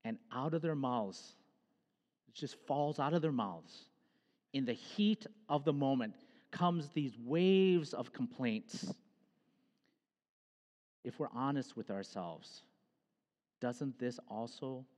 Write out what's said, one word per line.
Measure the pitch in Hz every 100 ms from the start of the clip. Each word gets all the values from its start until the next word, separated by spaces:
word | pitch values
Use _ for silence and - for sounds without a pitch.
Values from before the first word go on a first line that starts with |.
And | 113 113 _
out | 123 143
of | 160
their | 160 151
mouths, | 135 123 101 95 - - _ _ _ _ _ _ _ _ _
it |
just | 113 143 - -
falls | 143 147 151
out | 139
of | 170
their | 156
mouths. | 131 101 85 - - - _ _ _ _ _ _
In | 139 127
the |
heat | 117 - - 208 214 - - -
of | 147
the | 143
moment | 143 139 135 110 - - - _
comes | - 175 170 143
these | 156 139 113
waves | 120 160 185 190 190 180 147
of | 120 123
complaints. | - 120 - 123 107 - - - - _ _ _ _ _ _ _ _ _ _ _ _ _ _ _ _ _ _ _ _
If | 127 -
we're | 147
honest | 120 135 143 123 -
with | 107
ourselves, | 98 98 104 87 80 - - - _ _ _ _ _ _ _ _ _
doesn't | 123 123 143 120
this | 123 123 -
also | 107 117 - 131 131 131